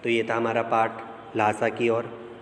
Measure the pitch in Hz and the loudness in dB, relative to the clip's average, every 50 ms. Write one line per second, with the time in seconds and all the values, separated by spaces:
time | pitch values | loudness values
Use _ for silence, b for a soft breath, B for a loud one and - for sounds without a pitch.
0 | - 120 117 117 110 113 117 113 117 113 113 117 113 - 120 113 113 110 113 - | 2 2 2 2 2 0 0 0 0 2 2 0 0 2 2 2 2 2 -2 -8
1 | - - - - - - - 113 107 107 107 - 120 113 110 - 120 117 113 117 | -12 -14 -14 -16 -16 -8 0 2 2 2 2 2 0 0 0 2 2 2 2 0
2 | 120 117 - - - - - - | -2 -6 -12 -14 -14 -16 -16 -18